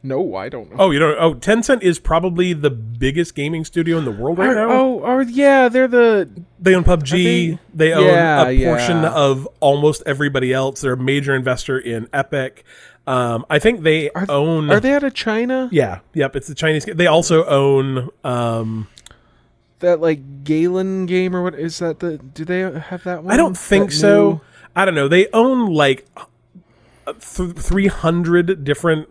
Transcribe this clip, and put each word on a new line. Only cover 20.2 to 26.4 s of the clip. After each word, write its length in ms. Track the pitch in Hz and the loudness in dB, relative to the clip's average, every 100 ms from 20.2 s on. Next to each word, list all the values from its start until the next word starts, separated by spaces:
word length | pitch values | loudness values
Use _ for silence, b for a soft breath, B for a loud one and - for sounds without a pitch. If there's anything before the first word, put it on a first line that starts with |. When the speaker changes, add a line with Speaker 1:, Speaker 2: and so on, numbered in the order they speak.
| 135 139 | -8 -16
Speaker 1:
Galen 640 | 143 156 170 185 190 190 180 | -2 0 0 0 -2 -4 -2
game 280 | 185 185 180 | -2 -2 -2
or 60 | |
what 140 | 180 143 | -4 -6
is 240 | 165 - | -10 -6
that? 200 | 170 151 | -6 -4
The, 200 | 175 156 | -6 -8
do 260 | 127 143 160 | -14 -14 -6
they 140 | 180 | -4
have 440 | 190 151 - 180 185 | -4 -8 -10 -10 -8
that 180 | 175 | -8
one? 100 | 170 | 0
Speaker 2:
I 40 | 240 | 2
don't 200 | 330 180 | 2 -2
think 320 | - 196 202 | 0 0 2
Speaker 1:
That 60 | 147 | 2
Speaker 2:
so. 340 | 202 208 160 | 4 4 4
Speaker 1:
new 80 | 160 b b b 175 | 0 b b b 0
Speaker 2:
I 100 | 190 | 0
don't 80 | |
know. 140 | 160 139 | 2 2
They 220 | 175 185 | 4 4
own, 400 | 220 247 254 220 | 4 2 2 0
like, 320 | 156 143 131 _ - - _ | 2 2 0 _ -20 -20 _